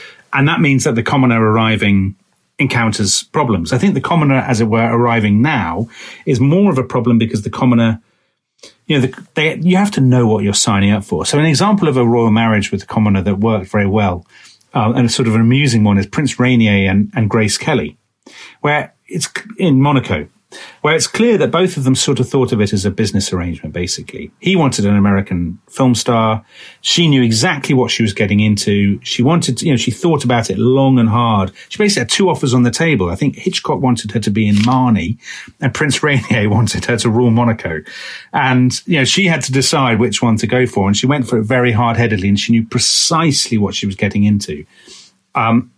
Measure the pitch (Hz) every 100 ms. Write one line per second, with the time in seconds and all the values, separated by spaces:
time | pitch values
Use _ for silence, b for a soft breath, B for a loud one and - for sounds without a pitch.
0 | B B B 139 143 143 151 135 147 117
1 | 107 143 123 117 110 110 110 110 107 98
2 | 95 - _ _ _ - 139 123 113 107
3 | 98 - - 151 135 95 82 127 196 135
4 | - 170 147 131 123 113 113 113 117 117
5 | 120 117 104 104 135 139 82 85 117 B
6 | B B - 127 139 175 202 131 120 131
7 | 117 117 113 107 104 - 131 120 113 110
8 | _ _ _ _ _ _ B B - 147
9 | 131 - - - 156 135 170 180 202 -
10 | 131 127 117 107 101 98 - 98 101 107
11 | 101 78 87 147 156 139 202 202 160 131
12 | 120 120 113 110 113 107 95 98 - -
13 | 107 98 92 98 113 107 92 104 101 107
14 | 101 87 - B B B _ 139 110 127
15 | 120 - 117 110 117 135 143 117 104 101
16 | 95 - 143 - 123 123 110 101 98 98
17 | 101 - 107 113 104 - - 135 - -
18 | _ _ _ B B B 147 147 - _
19 | - 170 - - 214 - 180 131 143 139
20 | - 82 76 _ _ B B B 147 160
21 | - - 233 208 139 165 185 156 131 127
22 | - 127 120 139 123 110 101 101 98 95
23 | 104 101 - 92 90 82 78 82 90 -
24 | 73 76 76 _ 180 190 139 - 101 104
25 | 101 98 98 90 85 87 _ - 131 113
26 | - 117 110 110 B B B B - -
27 | 170 135 120 110 175 147 - 135 113 -
28 | 110 - 104 104 107 101 - 101 101 98
29 | - - 123 170 165 120 160 123 - 107
30 | 175 151 123 120 113 101 117 135 135 131
31 | 113 117 117 107 95 B B - 208 175
32 | 120 - 190 139 139 123 120 - 165 131
33 | 87 92 147 - 185 - - 147 131 117
34 | 107 117 107 104 107 104 113 131 127 101
35 | 82 - B B B B 139 - 151 131
36 | 151 135 - 117 104 107 113 95 - 117
37 | 120 110 123 113 117 113 92 80 - B
38 | B B B - 135 127 127 - - 156
39 | 127 - 190 156 131 135 131 156 127 110
40 | 117 - 123 107 104 127 123 - 95 104
41 | 131 147 117 117 107 127 123 113 120 117
42 | 120 104 98 101 - 117 113 123 - -
43 | - 165 165 139 - 110 101 - 104 95
44 | 101 104 104 101 - 76 - B B B
45 | B B _ 131 113 117 -